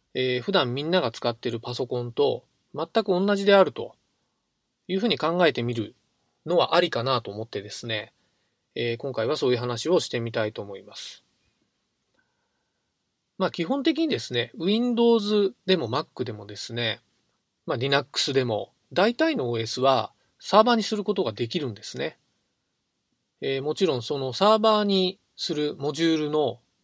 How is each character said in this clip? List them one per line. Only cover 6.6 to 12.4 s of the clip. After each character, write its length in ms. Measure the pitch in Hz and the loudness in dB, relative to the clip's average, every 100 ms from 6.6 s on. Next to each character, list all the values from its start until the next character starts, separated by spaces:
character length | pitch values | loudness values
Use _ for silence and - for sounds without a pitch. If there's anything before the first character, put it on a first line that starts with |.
| 135 | 4
あ 80 | 170 | 4
り 80 | 180 | 2
か 140 | 120 | 0
な 180 | 123 127 | 0 -2
と 80 | 110 | -2
思 140 | 101 | -8
っ 40 | 107 | -8
て 140 | 107 | -8
で 80 | 101 | -10
す 160 | - 120 | -12 -6
ね、 260 | 110 107 _ _ _ _ _ _ | -6 -8 _ _ _ _ _ _
え 200 | - 120 | -6 -4
ー、 40 | 117 | -4
今 160 | 139 | -6
回 140 | 127 110 | -4 -2
は 100 | 151 | 0
そ 120 | 135 | 0
う 20 | |
い 40 | 123 | 0
う 20 | |
話 300 | 123 120 156 | -2 -4 0
を 100 | 175 | 0
し 100 | - | 0
て 100 | 123 | -4
み 120 | 117 | -4
た 160 | 117 107 | -2 -4
い 40 | |
と 120 | 104 | -6
思 140 | 101 98 | -12 -14
い 60 | |
ま 120 | 101 - | -16 -18
す。 280 | - - _ _ _ _ _ _ _ _ _ _ _ _ | -18 -18 _ _ _ _ _ _ _ _ _ _ _ _